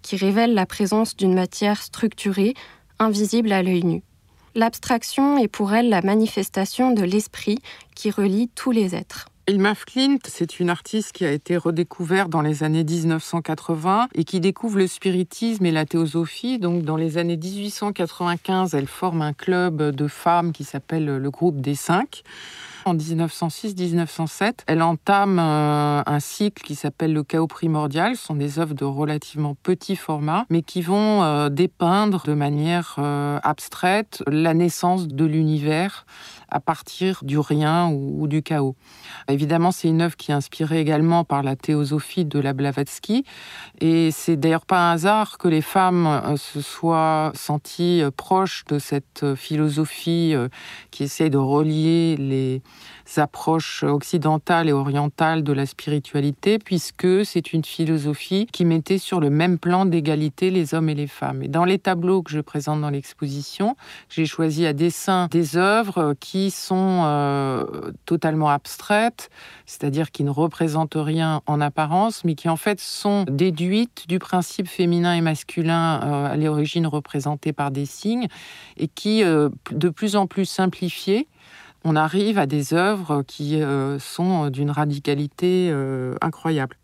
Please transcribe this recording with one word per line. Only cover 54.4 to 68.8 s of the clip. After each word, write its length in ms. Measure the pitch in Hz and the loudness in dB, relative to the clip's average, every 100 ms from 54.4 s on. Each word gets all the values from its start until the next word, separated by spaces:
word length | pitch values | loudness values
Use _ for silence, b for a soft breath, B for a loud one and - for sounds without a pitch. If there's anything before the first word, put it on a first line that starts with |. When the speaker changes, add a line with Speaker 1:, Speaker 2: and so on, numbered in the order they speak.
| - 170 160 | 2 2 4
Speaker 2:
et 40 | |
orientales 680 | 139 139 143 147 - 160 165 | 2 0 0 -2 0 0 2
de 100 | 147 | 0
la 140 | 135 139 | 0 -2
spiritualité, 920 | - - 147 - 147 143 139 196 220 | -6 -4 -4 -2 -2 -2 0 0 0
puisque 640 | - 175 - - 185 185 | 0 -4 -4 -2 2 2
c'est 280 | 208 175 - | 2 -2 -2
une 120 | 165 | -4
philosophie 840 | 147 - 160 160 147 143 - 190 226 | -4 -4 0 0 -2 -6 -2 -2 -2
qui 120 | - | 0
mettait 340 | 170 165 - 190 | 2 2 2 -2
sur 200 | - 185 | 0 0
le 120 | 143 | 2
même 280 | 147 180 170 | 4 2 2
plan 280 | 175 180 190 | 2 2 2
d'égalité 640 | 170 147 151 151 - 185 | 2 2 0 -2 0 0
les 240 | 185 156 | 2 0
hommes 140 | 165 160 | 0 0
et 60 | |
les 120 | 147 143 | -2 -6
femmes. 360 | - 135 135 | -6 -6 -6
Et 60 | 139 | -2
dans 160 | 156 | 2
les 140 | 180 190 | 2 2
tableaux 440 | - 175 180 190 | 0 0 2 0
que 80 | 165 | 0
je 100 | 151 | -6
présente 400 | 147 151 139 151 | -4 -6 -2 -2
dans 100 | 147 | -2
l'exposition, 840 | 139 - - 143 143 143 - 202 - B B B | -4 -8 -8 -6 -6 -10 -2 -2 -2 B B B
j'ai 180 | - 156 | -2 -2
choisi 380 | - 160 151 | 0 -2 2
à 80 | 165 | 0
dessein 520 | 143 170 - - 185 175 | 2 0 0 0 2 2
des 260 | 170 160 165 | 2 2 2
œuvres 580 | 190 220 208 180 151 143 | 4 4 2 0 0 0
qui 300 | - 190 196 | -4 -2 -2
sont, 520 | - - 190 190 185 | -2 -2 2 4 4
euh, 600 | 156 147 143 139 135 127 - - - - | 2 2 0 0 0 -2 -4 -8 -12 -14
totalement 460 | - 170 165 156 151 | -2 0 2 2 2
abstraites, 800 | 143 - - | 2 -2 -16